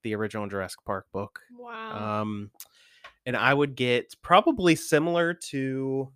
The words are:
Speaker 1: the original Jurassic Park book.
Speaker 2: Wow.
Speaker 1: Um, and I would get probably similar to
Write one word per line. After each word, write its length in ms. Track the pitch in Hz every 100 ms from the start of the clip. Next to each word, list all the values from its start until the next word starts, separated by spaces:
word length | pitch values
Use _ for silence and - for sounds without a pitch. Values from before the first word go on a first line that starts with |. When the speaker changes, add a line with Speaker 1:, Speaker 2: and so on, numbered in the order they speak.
Speaker 1:
the 120 | 113
original 320 | 107 107 110 104
Jurassic 340 | 98 95 -
Park 240 | - 98 -
book. 260 | 95 101 - - 240
Speaker 2:
Wow. 640 | 240 226 220 220 107 107
Speaker 1:
Um, 300 | 107 104 104 - - _ - - - _ 127
and 120 | 120
I 160 | 123
would 220 | 139 147 127
get 360 | 123 120 - -
probably 540 | - 180 269 254 175 156
similar 580 | - 151 165 170 170 170
to 760 | - 139 135 131 135 135 135